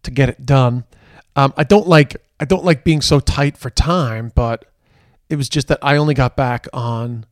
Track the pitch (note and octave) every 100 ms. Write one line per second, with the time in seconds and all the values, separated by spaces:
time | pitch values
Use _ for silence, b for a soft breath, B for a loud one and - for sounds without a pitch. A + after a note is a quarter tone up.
0 | - C3 C3 - B2+ C3+ B2 B2 - b
1 | b b b C#3 C#3 - D3+ G3+ F3+ D#3+
2 | C#3+ - _ _ D3 F#3 F3 D3 F3+ D3+
3 | - D3 - - C#3+ - B2+ - D3+ F3+
4 | C3 A2 A#2 - A#2 A#2 _ _ _ _
5 | _ _ _ D3+ C3 D#3 - - C#3 D3
6 | D3+ C#3 B2+ - B2+ A#2+ - B2+ A#2 A#2
7 | A#2+ A#2 A2